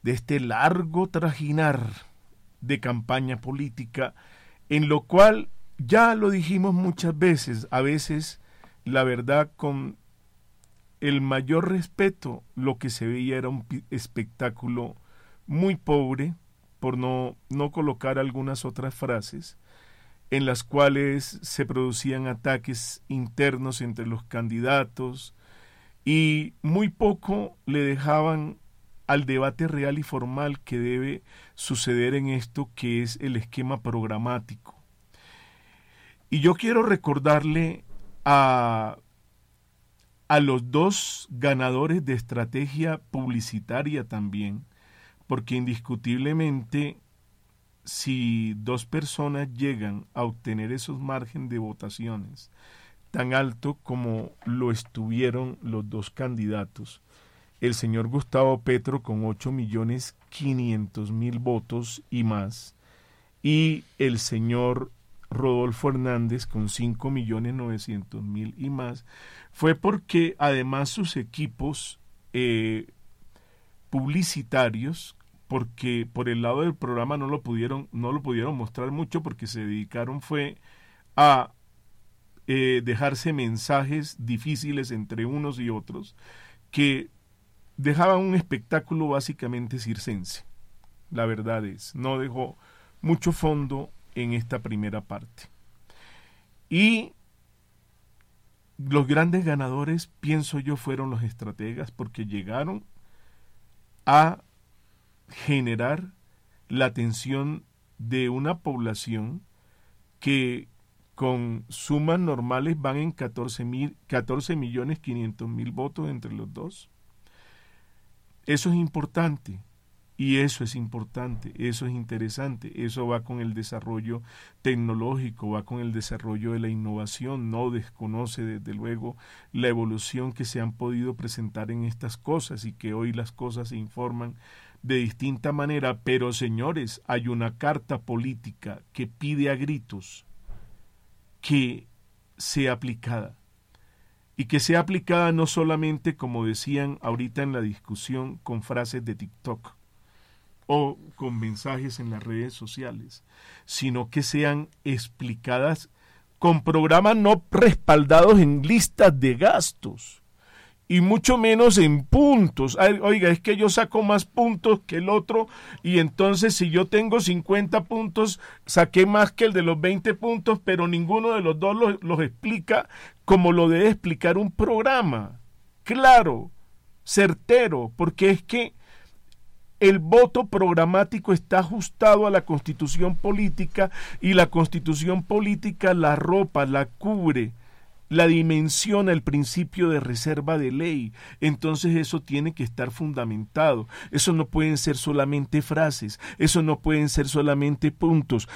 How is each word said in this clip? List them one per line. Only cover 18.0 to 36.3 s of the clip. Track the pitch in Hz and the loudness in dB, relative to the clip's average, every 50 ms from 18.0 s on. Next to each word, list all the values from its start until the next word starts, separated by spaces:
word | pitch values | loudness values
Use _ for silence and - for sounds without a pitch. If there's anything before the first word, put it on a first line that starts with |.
| - 131 131 135 | -4 -4 -2 -2
algunas | 135 135 123 135 131 135 135 123 - | -4 -4 -6 -6 -6 -6 -8 -6 -8
otras | 127 110 - 127 135 - | -10 -8 -8 -8 -8 -8
frases, | - 139 123 120 110 104 - - 139 165 - - - _ _ - - _ - - _ _ - - _ _ - | -8 -4 -4 -4 -4 -6 -8 -14 -14 -16 -16 -20 -20 _ _ -20 -20 _ -20 -20 _ _ -20 -20 _ _ -4
en | 127 139 139 | -2 0 0
las | 131 123 117 - | 0 -2 -4 -6
cuales | - - 143 143 139 139 139 143 139 139 143 135 - - - | -2 2 4 6 6 6 2 0 0 -2 -4 -6 -8 -14 -16
se | - - - - 139 | -14 -10 -6 -6 -4
producían | 110 131 127 127 127 117 117 - 139 131 131 131 | -4 -2 -2 -2 -2 -4 -4 -4 -4 -4 -4 -6
ataques | 131 123 120 - 143 131 123 123 - 127 117 - - - - _ | -6 -8 -4 -2 -2 -2 -2 -4 -8 -8 -8 -10 -12 -14 -16 _
internos | - 135 131 123 117 120 - 143 143 135 123 131 131 123 - | -8 -6 -6 -6 -6 -2 0 0 0 0 -2 -6 -8 -6 -6
entre | 127 120 113 117 117 | -8 -8 -8 -8 -6
los | 113 113 113 | -6 -6 -8
candidatos | - - - 117 117 113 113 113 120 131 139 139 131 113 120 - 131 127 123 131 - - - _ _ _ - - - - _ _ _ - - _ _ 143 | -8 -8 -8 -6 -6 -4 -4 -4 0 0 2 0 0 -2 -6 -10 -8 -8 -8 -12 -16 -20 -20 _ _ _ -20 -20 -20 -20 _ _ _ -20 -20 _ _ 0
y | 156 160 160 156 151 151 156 - - _ | 2 4 4 2 2 0 -4 -8 -12 _
muy | - 151 165 196 214 | -4 0 0 0 0
poco | 208 - _ 226 208 202 202 - - 202 208 208 - - _ _ | -2 0 _ 2 2 2 0 -4 -4 -4 -4 -4 -8 -12 _ _
le | - 139 147 | -4 -2 0
dejaban | 143 139 139 139 139 151 151 156 156 160 160 156 151 156 - _ - - _ - - - - - - | 0 0 -2 -2 0 2 2 2 2 2 0 -2 -4 -8 -12 _ -20 -20 _ -20 -20 -20 -20 -12 -2
al | - 143 143 143 | 0 0 0 2
debate | 127 131 131 135 135 123 - 165 | 0 -2 0 0 -2 -2 -2 -4
real | 160 143 143 139 139 143 156 | -2 -2 -2 -2 -2 -2 -4
y | 143 | -6
formal | - 147 131 120 123 127 139 147 147 139 135 | -6 -6 -6 -6 -6 -6 -4 -4 -6 -6 -8
que | - - 123 120 | -10 -8 -6 -4
debe | 120 120 123 127 127 139 - - _ _ - - - - _ | -2 -2 -2 -2 -4 -4 -6 -8 _ _ -20 -20 -20 -20 _
suceder | - - - 135 113 - 127 120 120 120 123 135 | -14 -6 -6 -4 -2 0 0 2 2 2 2 0
en | 139 135 135 | 0 -2 -2
esto | 131 127 113 - - 147 139 - _ | -4 -4 -6 -6 -8 -8 -8 -8 _
que | - - 120 117 120 120 | -6 -4 -2 -2 -2 -2
es | 117 117 - | -4 -6 -6
el | 139 135 123 | -6 -4 -4
esquema | 113 113 - - 135 127 127 139 117 | -4 -6 -6 -8 -6 -4 -4 -6 -6
programático. | 117 120 113 117 110 107 107 107 117 123 123 120 117 - 113 - _ - _ _ _ _ _ _ _ _ _ _ _ - - - - _ _ _ _ _ _ _ _ _ _ _ _ _ _ _ _ | -6 -6 -4 -4 -4 -4 -4 -4 -4 -4 -4 -6 -8 -10 -18 -20 _ -20 _ _ _ _ _ _ _ _ _ _ _ -20 -20 -20 -20 _ _ _ _ _ _ _ _ _ _ _ _ _ _ _ _
Y | _ | _